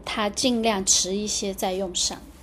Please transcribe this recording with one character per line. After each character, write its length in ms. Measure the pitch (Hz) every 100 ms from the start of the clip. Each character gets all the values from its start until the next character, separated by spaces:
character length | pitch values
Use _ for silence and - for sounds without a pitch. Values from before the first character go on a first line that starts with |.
| -
他 240 | - 208
尽 320 | 202 262 233
量 240 | 226 202 190
迟 300 | - 175 196
一 100 | 208
些 260 | - 202
再 220 | 190 202
用 160 | 185 190 180
上。 200 | - - - -